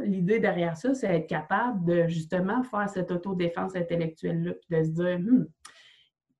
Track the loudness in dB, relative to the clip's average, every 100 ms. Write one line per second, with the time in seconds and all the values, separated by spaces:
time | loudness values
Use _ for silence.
0 | 0 0 2 2 2 0 -2 -2 -2 0
1 | 2 0 0 -6 -2 0 0 0 2 4
2 | 2 0 -2 -2 0 0 -2 -2 -2 -2
3 | -4 -4 -4 -2 -2 -2 -4 -4 -2 -2
4 | -2 -4 -4 -2 -2 -6 -2 0 2 0
5 | 0 0 4 4 4 _ -20 -20 -20 _
6 | _ _ _